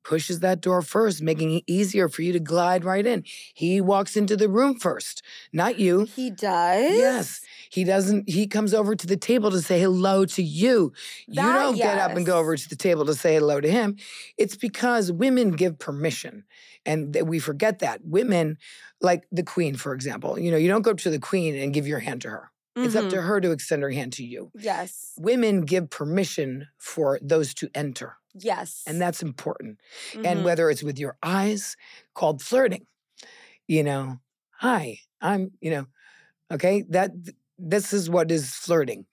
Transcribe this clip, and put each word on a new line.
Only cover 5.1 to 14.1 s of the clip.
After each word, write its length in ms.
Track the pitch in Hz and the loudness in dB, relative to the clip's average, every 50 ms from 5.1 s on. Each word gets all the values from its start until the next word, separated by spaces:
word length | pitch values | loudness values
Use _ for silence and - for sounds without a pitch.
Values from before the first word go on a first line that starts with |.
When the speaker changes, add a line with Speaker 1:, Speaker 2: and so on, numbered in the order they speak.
| - - - - - - - - - | -12 -14 -16 -18 -20 -20 -18 -8 -2
Speaker 1:
not 260 | 156 175 214 240 - | 0 0 0 2 2
you. 260 | 202 180 175 190 214 | 4 4 4 4 2
Speaker 2:
He 240 | 226 - - 254 247 | 0 -2 -6 -6 -6
does? 600 | 190 - 214 202 185 170 170 175 185 202 247 320 392 | -6 -4 -4 0 0 2 4 4 4 4 4 4 4
Speaker 1:
Yes. 480 | 466 508 539 254 226 175 - - - - - - - - - | 6 6 4 4 2 -4 -6 -8 -14 -16 -18 -20 -20 -20 -8
He 140 | - 185 185 | -4 -2 2
doesn't, 440 | 175 190 196 190 190 208 202 202 - | 2 2 2 4 2 2 0 0 0
he 180 | 156 190 214 208 | 0 0 0 0
comes 260 | - 208 220 196 202 | 0 0 0 2 2
over 200 | 220 208 202 220 | 2 2 2 0
to 100 | 180 - | -2 0
the 100 | 170 196 | -2 -2
table 340 | 180 - - 240 254 208 214 185 | -2 2 2 2 4 4 2 0
to 100 | 180 151 | 0 0
say 180 | - 185 170 | 2 2 4
hello 440 | 185 190 185 180 185 196 196 196 190 | 4 4 2 2 2 4 4 4 2
to 160 | 165 - - 180 | 2 0 -2 -2
you. 500 | 156 147 160 202 254 254 220 170 127 - - - - - - - - | -2 0 2 4 4 6 6 4 2 0 -8 -16 -16 -16 -18 -16 -8
You 60 | 214 | -2
Speaker 2:
That, 160 | - - 302 339 285 285 | 0 2 4 4 4 2
Speaker 1:
don't 140 | 277 240 | 2 0
get 220 | 196 233 208 202 196 | 2 0 0 2 2
up 180 | 185 180 - | 0 0 0
and 100 | 180 175 | -2 0
go 80 | 180 180 | 2 2
Speaker 2:
yes. 60 | 170 | 2
Speaker 1:
over 160 | 160 156 160 | 2 2 0
to 120 | 143 - - | -2 -4 -10
the 80 | 151 | -12
table 300 | 131 - 190 170 151 139 | -2 0 2 2 2 2
to 80 | 147 156 | 0 0
say 200 | - - 170 156 | 0 2 2 4
hello 260 | 156 151 147 147 143 | 4 4 4 2 2
to 100 | 143 156 | 2 2
him. 260 | 190 247 220 202 202 202 - - | 2 2 2 0 -2 -6 -10 -18